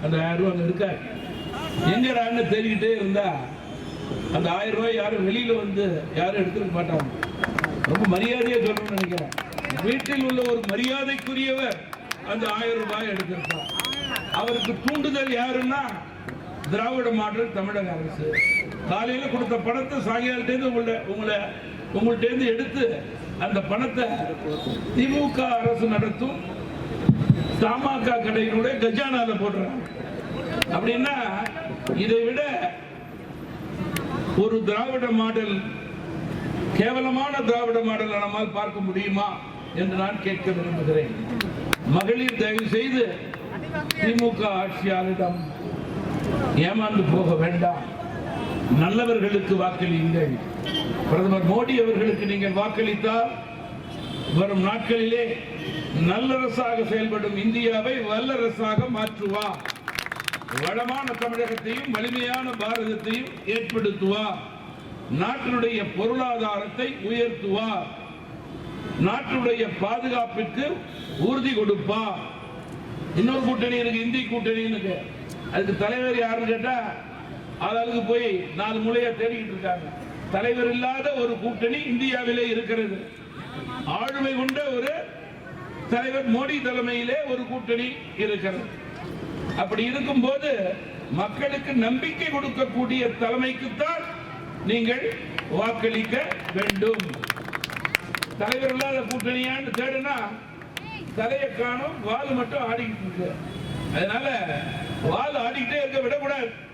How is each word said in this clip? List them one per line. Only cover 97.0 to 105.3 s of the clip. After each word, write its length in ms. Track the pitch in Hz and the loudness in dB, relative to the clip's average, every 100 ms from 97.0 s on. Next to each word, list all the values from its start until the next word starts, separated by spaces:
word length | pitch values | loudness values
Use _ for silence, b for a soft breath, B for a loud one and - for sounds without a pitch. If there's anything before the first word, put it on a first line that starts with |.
| 175 131 - - - - - - - - - - - - | -2 -6 -6 -6 -6 -8 -6 -4 -2 -4 -4 -6 -6 -2
தலைவர் 320 | 208 254 262 254 | 0 2 2 0
இல்லாத 260 | 269 269 220 | 0 0 -2
கூட்டணியான்னு 600 | 254 220 254 254 269 254 226 | -2 0 0 0 -2 -4 -2
தேடுனா 380 | 262 269 277 269 208 214 - - - - - - - - | -2 -2 -2 -4 -4 -8 -14 -14 -12 -10 -8 -10 -8 -4
தலையை 300 | 220 269 269 202 | -2 0 -2 -2
காணும், 380 | 240 247 285 - 208 | -2 -2 -4 -6 -2
வால் 300 | 233 277 254 | -2 0 -2
மட்டும் 260 | 233 277 240 | 0 -2 -2
ஆடிக்கிட்டு 360 | 233 226 208 190 | -2 -4 -6 -6
இருக்கு. 220 | 180 175 139 - - - - - 156 | -4 -4 -6 -8 -8 -6 -6 -2 0
அதனால 320 | 269 302 277 247 175 156 - - - - 440 | 0 0 0 -2 -2 -4 -4 -6 -6 -2 0
வால் 280 | - 294 | 0 0